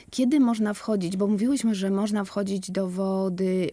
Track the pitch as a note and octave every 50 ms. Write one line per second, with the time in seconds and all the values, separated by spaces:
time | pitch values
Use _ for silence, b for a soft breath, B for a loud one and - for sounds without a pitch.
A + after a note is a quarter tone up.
0 | B B - - C4 B3 D4+ D4 C4 A#3 A#3 G#3+ G#3+ G#3 G3+ - - - A3 G3+
1 | F3+ E3 G3+ F#3+ G3+ G3+ G#3+ F#3+ A3 B3 C#4+ C4+ - A3+ A3 F#3 F#3+ G3 G3 G3
2 | G#3 G#3+ G#3 G#3 G3 F#3+ - G3+ G3+ G3 G3 G3 F#3 - F#3 F#3+ F#3+ F#3 F3+ F#3
3 | G3 F#3+ F#3+ F#3+ F#3+ F#3+ F3+ F3 F#3+ F#3 F#3 F#3 F3+ D3+